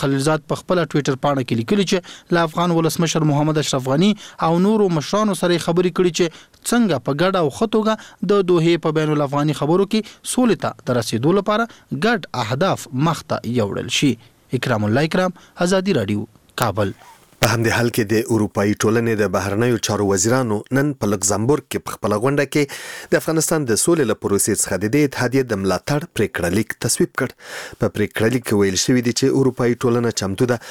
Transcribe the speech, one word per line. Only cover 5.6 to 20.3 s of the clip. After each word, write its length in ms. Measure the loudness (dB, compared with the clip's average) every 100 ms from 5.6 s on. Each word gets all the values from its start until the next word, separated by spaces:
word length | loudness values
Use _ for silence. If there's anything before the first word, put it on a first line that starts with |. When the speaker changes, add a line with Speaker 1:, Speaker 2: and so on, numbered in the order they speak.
| 0
Speaker 1:
خبرې 240 | 0 0 2
کړي 140 | 0 2
چې 80 | -2 -2 -20 _ -2
څنګه 360 | 2 2 2 -2
په 120 | 0
ګډه 180 | 0 2
او 100 | 0 0
ښه 100 | -2 0
توګه 180 | 0 -2 -6 -6 0
د 100 | 2 4
دوحې 360 | 2 4 2 0
په 100 | 0
بین 160 | 0 0
الافغاني 420 | 0 0 0 0
خبرو 280 | 0 2 2
کې 100 | -2 -4 -10 -6
سولې 240 | 0 2 2 -2
ته 240 | -6 -2
د 100 | -2
رسیدو 360 | 0 0 2 2
لپاره 300 | 2 0 -2 -8 -10
ګډ 280 | -2 0 0 -2 -6
اهداف 460 | -4 0 0 -2 -4 -2 0
مخ 180 | 0 -4
ته 260 | -6 -2 -2
یوړل 340 | 0 -2 -4 0
شي. 120 | 2 0 -4 _ _ -4
اکرام 320 | -2 0 2
الله 180 | 2 2
اکرام، 320 | 0 -2 -4 -12 -4 0
ازادي 340 | 0 2 0
راډیو، 300 | 0 -4 -6 _ _ -2
کابل. 400 | -2 0 -2 -4 -16 -20 _ -2
Speaker 2:
په 80 | 0
همدې 200 | 2 0 0
حال 140 | 0 0
کې 80 | 0
د 180 | 0 2
اروپایي 400 | 0 0 0 0 2
ټولنې 380 | 2 2 2 0
د 100 | 0 0
بهرنیو 440 | -2 0 0 0 0
چارو 180 | 0 2
وزیرانو 480 | 2 2